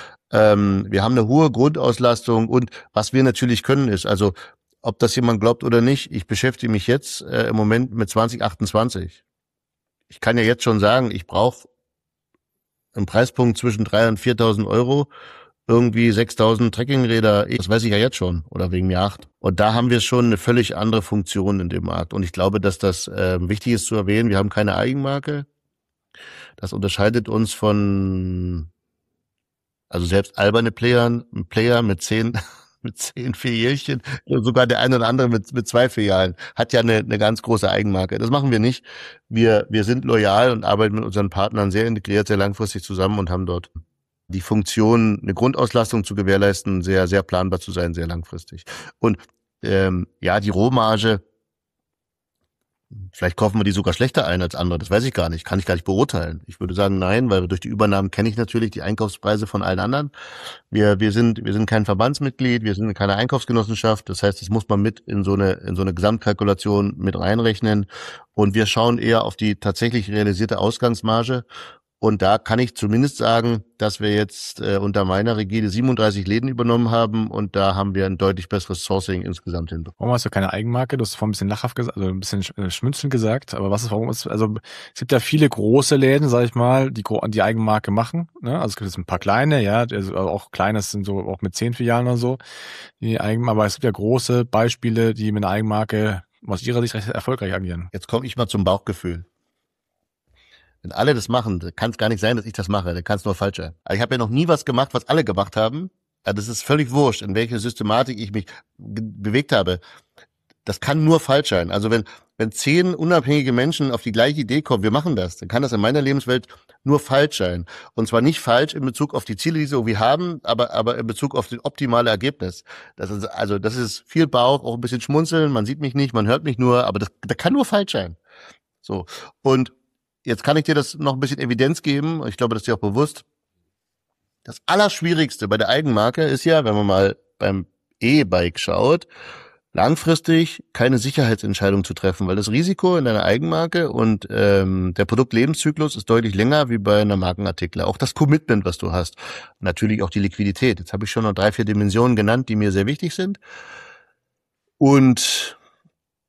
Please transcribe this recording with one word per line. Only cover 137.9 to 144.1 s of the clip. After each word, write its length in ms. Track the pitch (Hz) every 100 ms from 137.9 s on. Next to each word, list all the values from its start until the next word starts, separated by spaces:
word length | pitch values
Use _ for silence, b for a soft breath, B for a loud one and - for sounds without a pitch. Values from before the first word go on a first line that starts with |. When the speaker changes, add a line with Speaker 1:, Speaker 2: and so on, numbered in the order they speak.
| -
Speaker 1:
E-Bike 580 | 117 151 101 90 87 -
schaut, 480 | - 87 120 175 - B B B B B _
langfristig 920 | - 113 160 165 160 - 165 165 - -
keine 240 | - 127 127
Sicherheitsentscheidung 880 | 127 156 120 110 104 98 98 98
zu 80 | 92
treffen, 340 | 92 92 - 95
weil 100 | 95
das 140 | 101
Risiko 460 | 120 175 190 185 175
in 80 |
deiner 200 | 127 107
Eigenmarke 680 | 85 117 165 160 165 175 160
und, 340 | 120 113